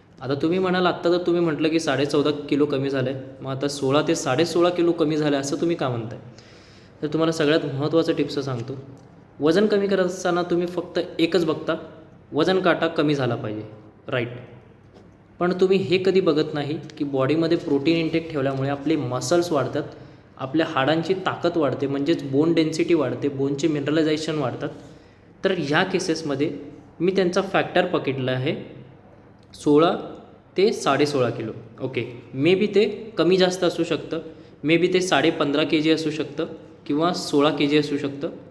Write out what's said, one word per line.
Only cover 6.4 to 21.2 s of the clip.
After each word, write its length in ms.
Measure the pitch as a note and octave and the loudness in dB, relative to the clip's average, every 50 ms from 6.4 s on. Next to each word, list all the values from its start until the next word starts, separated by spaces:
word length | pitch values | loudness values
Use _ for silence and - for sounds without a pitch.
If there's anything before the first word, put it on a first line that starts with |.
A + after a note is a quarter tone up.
| - - - - - - - - - - - - - | -20 -20 -20 -20 -20 -20 -20 -20 -20 -20 -12 -8 -6
तर 40 | |
तुम्हाला 260 | D3 D3 D#3 D#3+ E3 D#3+ | -2 0 2 2 2 2
सगळ्यात 280 | - D#3+ C#3+ D#3 E3 D#3 D3 C3+ | 2 2 4 4 4 2 0 -2
महत्त्वाचं 380 | C3+ C#3+ D#3 D#3 E3 D#3 E3 D#3+ | -2 -2 2 2 2 2 2 2
टिप्स 260 | C#3+ C#3+ C#3+ - - | 0 0 -2 -2 -4
सांगतो, 340 | C3+ C3+ C3 A#2 A#2 - C3+ C#3 - - - - - - - - - - - - | -4 -4 -4 -6 -6 -8 -10 -10 -12 -16 -20 -20 -20 -20 -20 -20 -20 -20 -8 0
वजन 260 | C3+ D#3 D#3+ F#3+ G#3+ | 2 4 4 4 4
कमी 200 | G#3+ G#3 G3+ G3 | 4 2 2 2
करत 200 | G3 G3 F#3 F#3 | 2 2 2 0
असताना 360 | F3+ F3+ - - F3+ F3 F3 F3 | 0 -2 -2 -2 0 0 0 0
तुम्ही 240 | E3+ F3 E3+ F3+ | 0 0 0 0
फक्त 340 | E3+ - - E3 - - F3+ E3 - - - | -2 -4 -6 -8 -4 -4 -4 -4 -4 -2 -2
एकच 260 | E3 D#3+ - F#3 E3+ | 0 2 2 2 2
बघता, 300 | D#3+ D3+ - - - D#3+ - - - - - - - - - - - C#3 | 0 -2 -2 -4 -4 -6 -6 -6 -12 -18 -20 -20 -20 -20 -20 -18 -6 -2
वजन 280 | C#3 D#3+ F3 F#3 F#3 | 0 2 2 2 2
काटा 280 | F3 F3 D#3+ - D#3+ D#3+ | 2 2 2 2 0 0
कमी 260 | E3 - D3+ D3 D3+ | 0 0 0 2 2
झाला 200 | C#3 C3 A#2+ A#2 | 0 0 -2 -2
पाहिजे, 280 | A2+ - A2 G#2+ G#2+ G#2+ - - - - - - - - - | -4 -4 -6 -8 -8 -10 -12 -16 -20 -20 -20 -20 -18 -10 -4
राईट. 200 | C3+ B2+ A#2 A#2+ - - - - - - - - - - - - - - - - - - - - - - | -4 -4 -4 -4 -6 -12 -16 -18 -20 -20 -20 -20 -20 -20 -20 -20 -20 -20 -20 -20 -20 -20 -20 -20 -6 -2
पण 140 | F3 F3+ F3+ F#3 | 0 0 2 2
तुम्ही 180 | F#3+ F#3 G3 F#3+ | 4 4 4 2
हे 200 | C3+ B2 E3+ F#3 | 2 2 0 2
कधी 220 | F#3 F#3+ F3+ F#3+ | 2 2 2 4
बघत 340 | F3 E3+ D3+ D3+ D#3 D3 - | 4 4 2 2 0 -2 -4
नाही 240 | D3 C#3 C3 D#3 E3+ - - - - | -4 -4 -4 -6 -8 -8 -12 -8 -8
की 60 | D3+ | -6
बॉडीमध्ये 520 | C#3+ C#3 C3 C3 C3+ D3+ D#3+ E3 E3 E3+ E3 | -4 0 0 2 2 2 2 2 2 0 0
प्रोटीन 380 | - - C#3+ C#3 C#3 E3 E3 | 0 0 0 0 2 2 2
इनटेक 360 | E3 E3 D#3+ D#3+ E3 D#3+ - - | 2 0 0 -2 -2 -4 -4 -4
ठेवल्यामुळे 360 | C#3+ C3 C#3 C3+ C3+ C3+ C#3 | -2 -2 -2 -2 -2 -2 -2
आपले 280 | C#3 C#3 C#3 D3+ D#3+ | -2 -2 -2 -2 0
मसल्स 560 | D#3 C3+ B2 B2 B2+ B2+ - F3 F3 E3+ E3+ E3 | 0 0 -2 -4 -4 0 2 2 2 2 2 0
वाढतात, 300 | C#3 B2+ A#2+ - C#3+ D#3 - - - - - - - - - - - | 0 0 0 -2 -4 -6 -6 -10 -16 -20 -20 -20 -20 -20 -20 -12 -10
आपल्या 280 | C3+ C3 C#3+ D#3 E3 - | -8 -2 0 0 0 0
हाडांची 460 | - C3+ C3 C#3+ D#3+ E3 E3 - F#3+ | 0 0 2 2 2 2 0 0 -2
ताकद 360 | F#3 | -2